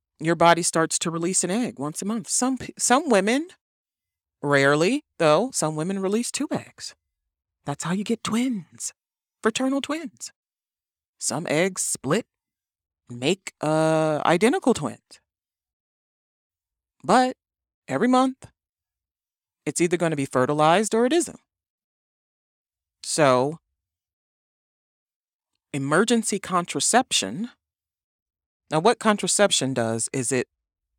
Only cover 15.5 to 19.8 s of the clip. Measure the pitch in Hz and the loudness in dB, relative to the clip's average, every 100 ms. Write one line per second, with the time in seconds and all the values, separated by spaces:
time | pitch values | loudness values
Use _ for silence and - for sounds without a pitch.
15.5 | _ _ _ _ _ _ _ _ _ _ | _ _ _ _ _ _ _ _ _ _
16.5 | _ _ _ _ _ 135 233 254 - _ | _ _ _ _ _ 2 4 2 -2 _
17.5 | _ _ _ - 135 240 254 262 262 - | _ _ _ -6 0 2 4 2 -2 -14
18.5 | _ _ _ _ _ _ _ _ _ _ | _ _ _ _ _ _ _ _ _ _
19.5 | _ - - | _ -6 -2